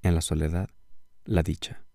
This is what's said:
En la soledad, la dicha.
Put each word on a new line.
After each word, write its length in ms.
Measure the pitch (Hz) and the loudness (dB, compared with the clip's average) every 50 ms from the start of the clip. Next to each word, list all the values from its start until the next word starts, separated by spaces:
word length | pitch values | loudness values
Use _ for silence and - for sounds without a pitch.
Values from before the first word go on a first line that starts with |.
| - | 4
En 120 | 95 87 | 4 2
la 60 | 82 | 4
soledad, 500 | 80 - - 80 78 78 82 87 95 - _ - - - - - - - - - - | 2 0 0 0 0 0 0 0 -2 -4 _ -14 -18 -16 -14 -14 -14 -16 -20 -18 -6
la 180 | - 110 90 80 | 0 2 2 4
dicha. 420 | - 78 - - - - - - - _ | 2 0 -4 -4 -12 -10 -12 -14 -14 _